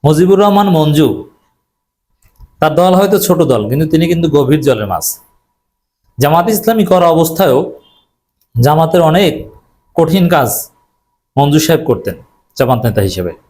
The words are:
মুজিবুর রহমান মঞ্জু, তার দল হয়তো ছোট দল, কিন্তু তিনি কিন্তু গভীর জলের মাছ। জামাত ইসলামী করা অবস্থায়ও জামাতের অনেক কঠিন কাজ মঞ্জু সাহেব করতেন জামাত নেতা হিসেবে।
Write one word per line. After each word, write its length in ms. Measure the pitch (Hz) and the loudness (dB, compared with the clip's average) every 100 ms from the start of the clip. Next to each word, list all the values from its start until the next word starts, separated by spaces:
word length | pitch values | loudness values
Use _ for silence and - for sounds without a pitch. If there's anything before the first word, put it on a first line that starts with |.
| 151 | 2
মুজিবুর 340 | 156 180 190 | 2 2 4
রহমান 300 | 208 196 196 | 4 2 2
মঞ্জু, 600 | 165 151 147 151 - - _ _ _ _ _ _ _ _ _ _ _ - _ | 0 2 2 0 -2 -12 _ _ _ _ _ _ _ _ _ _ _ -20 _
তার 160 | 156 151 | -2 0
দল 180 | 185 | 2
হয়তো 260 | 185 196 196 | 2 2 0
ছোট 180 | - 170 | 0 0
দল, 320 | 151 117 107 | 2 0 -2
কিন্তু 180 | 135 156 | -4 -2
তিনি 200 | 156 170 | 0 0
কিন্তু 220 | 170 160 | 0 0
গভীর 320 | 147 131 151 | 2 2 0
জলের 260 | 135 113 104 | 0 -2 -4
মাছ। 320 | 85 - - _ _ _ _ _ _ _ _ _ - | -6 -6 -12 _ _ _ _ _ _ _ _ _ -4
জামাত 300 | 143 165 180 | 0 0 0
ইসলামী 360 | 214 - 226 185 | -2 -2 -2 2
করা 220 | 185 175 | 2 2
অবস্থায়ও 680 | 160 160 160 185 131 - - _ _ _ _ _ _ _ 117 | 2 -2 0 0 0 -2 -12 _ _ _ _ _ _ _ -2
জামাতের 420 | 131 156 160 180 | 0 2 2 2
অনেক 480 | 160 175 185 - - - _ _ _ - | 2 2 0 -2 -14 -20 _ _ _ -2
কঠিন 340 | 151 185 175 | 0 0 2
কাজ 420 | 160 127 - - _ _ _ _ _ _ 139 | 0 0 -6 -12 _ _ _ _ _ _ -2
মঞ্জু 220 | 143 151 | 0 0
সাহেব 280 | 156 160 - | 0 -2 -2
করতেন 280 | 98 101 - - _ _ - | -4 -6 -12 -20 _ _ -4
জামাত 300 | 127 120 117 | -2 0 -2
নেতা 160 | 107 | -2
হিসেবে। 300 | 98 92 87 - | -2 -4 -8 -10